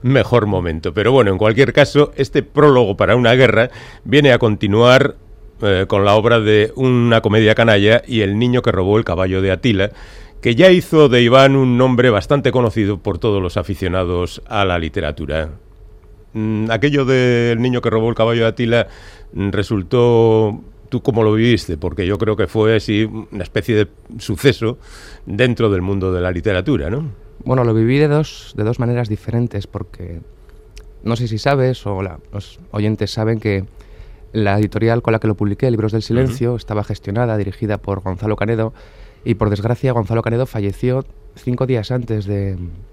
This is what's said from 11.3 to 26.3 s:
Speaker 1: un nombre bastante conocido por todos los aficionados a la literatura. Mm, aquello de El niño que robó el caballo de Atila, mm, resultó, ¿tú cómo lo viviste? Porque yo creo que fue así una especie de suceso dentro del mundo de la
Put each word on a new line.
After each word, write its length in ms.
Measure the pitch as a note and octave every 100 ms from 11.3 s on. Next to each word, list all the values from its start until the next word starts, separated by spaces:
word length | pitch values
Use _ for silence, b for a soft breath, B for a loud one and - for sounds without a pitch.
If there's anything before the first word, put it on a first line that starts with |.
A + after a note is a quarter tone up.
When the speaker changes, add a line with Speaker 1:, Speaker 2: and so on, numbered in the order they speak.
| C3 C3+ C3+
Speaker 1:
un 200 | C3 B2
nombre 320 | C3 B2 B2
bastante 420 | G#2 - C#3+ C#3
conocido 460 | C3 A#2+ A#2 G2+ G2+
por 200 | - E2+
todos 240 | A#2 G2+
los 140 | F2+ G2
aficionados 840 | F2 F#2 F#2 F2+ F2+ F2+ F2 - -
a 180 | G#2+
la 140 | G2 F2
literatura. 720 | E2 G2 D#2 D2 D2 D#2 D#2 D2 - - - - - - -
Mm, 360 | A2 G#2+ A2 A2
aquello 340 | A2+ C#3+ C#3+
de 460 | C3 C3 B2+ A#2+ A#2+
El 100 | A#2
niño 180 | B2 B2
que 100 | A#2
robó 180 | A2 A2+
el 60 |
caballo 280 | A2+ A2+ A#2
de 60 | A2+
Atila, 380 | G#2 A#2+ A#2 G2+ B B B B
mm, 180 | - G2
resultó, 1120 | F#2+ G2 A2 F2 B2 A#2+ A#2 A2+ A2 G#2+ G#2+ - - -
¿tú 140 | B2
cómo 220 | - A2+
lo 80 | G#2+
viviste? 440 | G#2+ A#2 A2 - E2
Porque 300 | F2+ D2+ F#2
yo 100 | G2+
creo 200 | G#2+ G2+
que 100 | F#2+
fue 300 | A2+ G#2+ A2
así 260 | - G#2 A2 G#2+ G#2
una 100 | G#2
especie 320 | F2+ A2+ G2+
de 140 | G#2+ G#2 - - -
suceso 600 | - G2+ C#3+ A2+ A2+ B2+ B B B B -
dentro 420 | G2+ B2+ A#2 A2
del 140 | F#2+
mundo 300 | F2+ G2 F#2
de 80 | F2+
la 100 | F2+